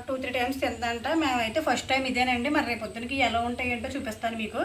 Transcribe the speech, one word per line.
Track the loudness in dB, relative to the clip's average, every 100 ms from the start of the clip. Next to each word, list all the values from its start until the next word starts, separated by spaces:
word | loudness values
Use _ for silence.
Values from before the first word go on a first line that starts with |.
| -2
టూ | -4
త్రీ | -2 0
టైమ్స్ | 0 0
తిందంట. | -2 -2 -2 -2 0 2
మేమైతే | 4 2 2 2 2
ఫస్ట్ | 2 2
టైమ్ | 2 2
ఇదేనండి. | 2 2 2 2 2
మరి | 2
రేపు | -2
పొద్దునకి | -4 -6 -4 0 2
ఎలా | 2 0
ఉంటాయంటో | 0 -2 -2 -2 -4
చూపిస్తాను | -6 -4 -4 -2
మీకు. | -4 -2